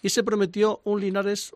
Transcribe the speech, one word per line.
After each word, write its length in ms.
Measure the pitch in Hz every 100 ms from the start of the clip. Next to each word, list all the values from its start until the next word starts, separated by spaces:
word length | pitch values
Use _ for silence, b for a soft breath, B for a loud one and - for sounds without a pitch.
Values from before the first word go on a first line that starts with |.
y 60 | 202
se 120 | 240
prometió 600 | 226 214 190 202 214 208
un 180 | 208 208
Linares, 500 | 196 196 202 202 -